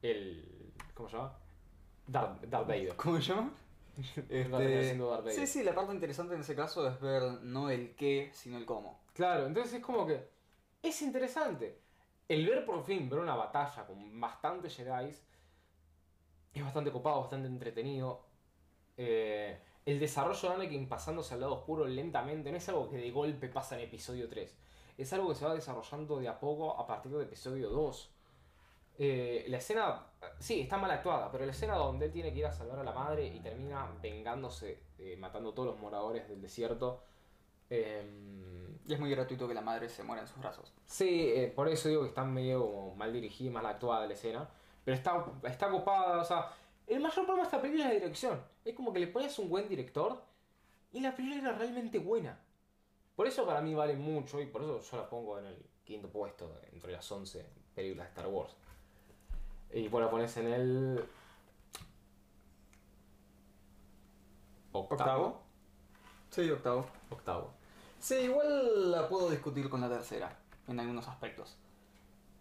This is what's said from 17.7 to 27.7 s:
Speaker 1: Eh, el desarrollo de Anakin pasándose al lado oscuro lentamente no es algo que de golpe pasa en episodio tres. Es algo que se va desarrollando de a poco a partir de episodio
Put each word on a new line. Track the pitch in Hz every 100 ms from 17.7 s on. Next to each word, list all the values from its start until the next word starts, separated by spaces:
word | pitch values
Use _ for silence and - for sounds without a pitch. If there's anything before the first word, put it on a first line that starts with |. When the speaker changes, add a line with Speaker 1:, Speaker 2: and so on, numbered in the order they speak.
| 113 131 135 127 - - _ _ _ _ _ _ -
Speaker 1:
Eh, | 123 113 110 104 104 98 - -
el | - 143
desarrollo | 147 143 170 196 180
de |
Anakin | 185 180 143 127
pasándose | 123 - 165 147
al | 120
lado | 135
oscuro | 131 - 156 135
lentamente | 131 160 143 135 156 139
no | 170
es | 196
algo | 175 -
que | 131
de | 120
golpe | 131 147 131 127
pasa | 135 131 120
en |
episodio | 117 113 - 123 117
tres. | 107 95 - - - - -
Es | 131
algo | 190 185
que |
se | 139
va | 147
desarrollando | 160 143 120 - 147 151 143
de | 120
a | -
poco | 147 151 160 -
a | 110
partir | 110 131
de | 147
episodio | 127 - 127 135 110